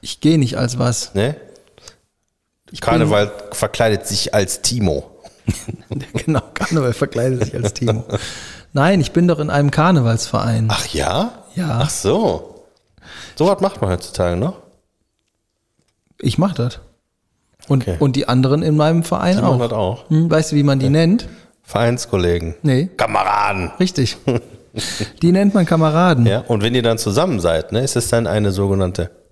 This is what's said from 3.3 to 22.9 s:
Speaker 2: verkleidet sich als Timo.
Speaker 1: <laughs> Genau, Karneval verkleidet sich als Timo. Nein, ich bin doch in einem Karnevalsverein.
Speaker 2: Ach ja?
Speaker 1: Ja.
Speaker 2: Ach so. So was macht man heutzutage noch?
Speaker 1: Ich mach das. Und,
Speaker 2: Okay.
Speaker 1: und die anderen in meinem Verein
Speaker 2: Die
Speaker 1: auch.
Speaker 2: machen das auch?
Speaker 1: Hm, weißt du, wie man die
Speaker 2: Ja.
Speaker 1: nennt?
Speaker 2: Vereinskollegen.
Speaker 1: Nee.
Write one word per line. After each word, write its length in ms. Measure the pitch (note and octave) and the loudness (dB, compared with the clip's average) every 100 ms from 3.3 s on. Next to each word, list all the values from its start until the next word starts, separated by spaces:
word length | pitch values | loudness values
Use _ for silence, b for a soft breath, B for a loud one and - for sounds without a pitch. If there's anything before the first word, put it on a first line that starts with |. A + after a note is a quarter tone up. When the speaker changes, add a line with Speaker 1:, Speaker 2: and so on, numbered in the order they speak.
| - - | -4 -14
Speaker 2:
verkleidet 520 | - G#2+ - A2+ G#2+ - | -6 -4 0 0 0 -2
sich 300 | G2+ - G#2+ | -6 -2 0
als 260 | F#2+ - | -2 -2
Timo. 480 | - A#2+ G2 C#2+ - - - _ - | -4 0 0 0 -6 -20 -20 _ -6
Speaker 1:
<laughs> 420 | - - - - C#3 - | -6 -8 -14 -10 -10 -8
Genau, 280 | - - C#3+ - | -8 -2 -2 -2
Karneval 400 | - G3 E3 B2+ | -8 -2 0 0
verkleidet 520 | A#2 C#3 A#2+ B2 B2+ B2 | -2 -4 -2 -2 -2 -4
sich 100 | C3 | -4
als 180 | A2+ | -6
Timo. 300 | - A#2+ A2 - G2+ B B B B B | -4 -2 -2 -4 -8 B B B B B
Nein, 280 | C#3 D3 G3 | 0 2 2
ich 100 | C#3+ | 2
bin 160 | - F3 | 2 2
doch 120 | D#3 | 2
in 100 | D3+ | 0
einem 220 | C#3+ C#3+ | 2 2
Karnevalsverein. 960 | C#3+ D#3+ F3 A#2 A2+ - A2 A#2 A2+ A2 | 2 4 4 4 0 -2 -2 0 0 0
Speaker 2:
Ach 160 | A2 - | -2 -4
ja? 420 | D2 C#2+ G#2 A3+ - - - | -4 -2 0 -2 -6 -14 -6
Speaker 1:
Ja. 240 | E3+ A#2 | -4 -2
Speaker 2:
Ach 80 | C#3+ | -2
so. 760 | - F#2+ D#3 G#3+ E2 - - - _ _ _ B B B B | -2 0 0 0 -2 -8 -20 -20 _ _ _ B B B B
So 120 | E3 | 0
was 120 | G3 | 2
macht 200 | F#3+ G3 | 0 -2
man 80 | G2 | -2
heutzutage 460 | F2 - - F2+ F2 | -2 -4 -2 -2 0
noch? 220 | B2+ - - _ _ _ _ _ _ _ _ _ _ _ _ _ _ _ | -4 -6 -18 _ _ _ _ _ _ _ _ _ _ _ _ _ _ _
Speaker 1:
Ich 160 | A2 A2 | -4 0
mach 160 | F#3+ | 0
das. 260 | F3 B2+ - - _ _ _ _ _ _ _ - | 0 -4 -6 -20 _ _ _ _ _ _ _ -2
Und, 200 | C#3 A#2+ | 0 0
Speaker 2:
Okay. 100 | E2+ | 0
Speaker 1:
und 160 | D3 C3 | 0 0
die 120 | C#3 | 0
anderen 340 | B2+ C3 D3 | 2 2 2
in 160 | E3 D3+ | 2 2
meinem 240 | D3+ E3 | 4 2
Verein 340 | E3 - F3 F#3+ | 0 -2 0 2
Speaker 2:
Die 40 | |
Speaker 1:
auch. 140 | F3+ C3 | 2 2
Speaker 2:
machen 20 | |
das 100 | A#2 | 0
auch? 360 | A2 F#2 A#2 - | 0 -2 -4 0
Speaker 1:
Hm, 180 | D#3 E3 | 2 2
weißt 220 | D#3+ D#3+ | 2 2
du, 40 | D3 | 2
wie 60 | |
man 140 | C#3+ C3+ | 2 2
die 80 | C3+ | 2
Speaker 2:
Ja. 60 | |
Speaker 1:
nennt? 360 | D3 E3 A3 - B B _ | 4 4 2 -2 B B _
Speaker 2:
Vereinskollegen. 920 | _ - A#2 A#2+ - G2 F2 F2 E2 E2 | _ 0 0 0 -2 0 2 0 -2 -4
Speaker 1:
Nee. 240 | D3+ B2+ F3+ | 0 0 0